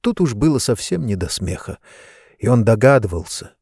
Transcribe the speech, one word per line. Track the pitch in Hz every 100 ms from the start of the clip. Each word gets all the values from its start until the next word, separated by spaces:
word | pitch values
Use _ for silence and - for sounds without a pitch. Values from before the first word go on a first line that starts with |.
Тут | 240 -
уж | 170 104
было | 156 135
совсем | - 113 - 180 127
не | 98
до | 85
смеха, | - 90 90 - - _ - - - _ _
и | -
он | 120
догадывался | 110 110 131 139 101 85 85 - - _